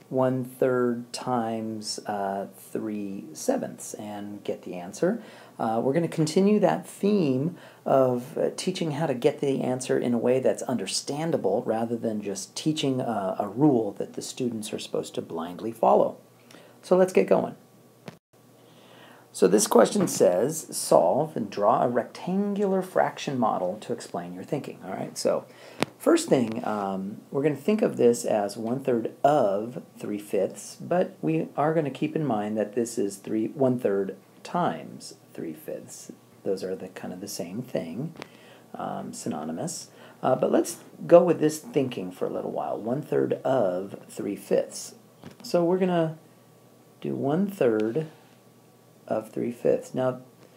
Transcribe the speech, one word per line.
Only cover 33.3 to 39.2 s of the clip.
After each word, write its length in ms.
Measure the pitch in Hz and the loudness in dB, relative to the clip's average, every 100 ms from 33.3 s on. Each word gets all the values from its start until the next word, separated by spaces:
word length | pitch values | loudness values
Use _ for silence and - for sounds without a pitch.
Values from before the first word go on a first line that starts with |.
| 110 110 | -2 -2
one 280 | 151 131 123 | 0 0 2
third 400 | - 98 98 - - - | 2 0 0 -6 -16 -20
times 720 | - 175 151 78 60 60 - - - - | -6 -2 -2 -4 -10 -16 -16 -20 -18 -12
three 180 | - | -10
fifths. 580 | - - - - - - - _ - | -10 -12 -12 -12 -16 -18 -20 _ -10
Those 200 | - 95 | -4 -4
are 120 | 92 - | -4 -6
the, 120 | 92 | -10
kind 260 | - 101 | -12 -10
of 80 | 90 | -10
the 60 | 104 | -10
same 340 | - 85 101 | -8 -8 -8
thing, 540 | 131 - - 101 160 - - - - - - | -6 -6 -4 -6 -8 -10 -18 -20 -20 -20 -16
um, 400 | - 95 98 98 | -10 -8 -8 -8
synonymous. 760 | 98 | -10